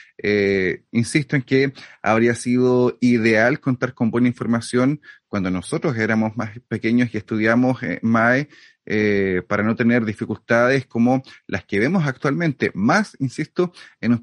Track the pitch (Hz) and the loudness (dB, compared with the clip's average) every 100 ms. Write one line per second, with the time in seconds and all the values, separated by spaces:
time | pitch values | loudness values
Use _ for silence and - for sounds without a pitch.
0 | - - - 104 98 98 92 - _ 113 | -20 -8 -2 0 2 0 0 -4 _ -4
1 | 113 160 143 147 - 135 139 - - - | 0 -2 -2 -4 0 0 0 -4 -18 -8
2 | - 110 117 117 123 123 127 123 123 - | 0 2 2 0 -2 0 2 2 2 2
3 | 123 120 113 107 117 151 - 123 127 - | 2 4 4 4 2 0 -2 -4 -4 -2
4 | 117 120 123 120 113 120 - 123 127 151 | -2 2 0 0 -4 -4 -2 0 0 -2
5 | - - _ 104 92 90 - 165 165 113 | -8 -20 _ -4 -4 -4 -4 -4 -4 -2
6 | 110 110 110 104 107 110 - 110 113 120 | 0 0 0 -4 -10 -12 -10 -6 0 0
7 | 123 110 - 110 110 117 127 127 107 85 | 0 -4 -6 -2 2 2 0 -2 -6 -4
8 | 113 117 113 127 147 - - _ - 107 | 0 2 4 2 -2 -12 -20 _ -6 -2
9 | 107 101 98 90 - 104 104 113 117 120 | 0 0 0 -2 -2 -2 -2 0 2 2
10 | 113 101 - 104 - 117 147 135 - 117 | 0 -4 -8 -8 0 2 2 0 -2 0
11 | 120 131 - - - 95 - 98 123 190 | 2 2 -4 -16 -10 -10 -4 -2 0 0
12 | 147 127 147 147 170 131 107 - 107 185 | -2 -2 -4 -2 -2 -2 -4 0 0 0
13 | 208 - 135 - 156 - 175 - - _ | -2 -6 -8 -6 -6 -4 -4 -6 -20 _
14 | 113 117 | -2 0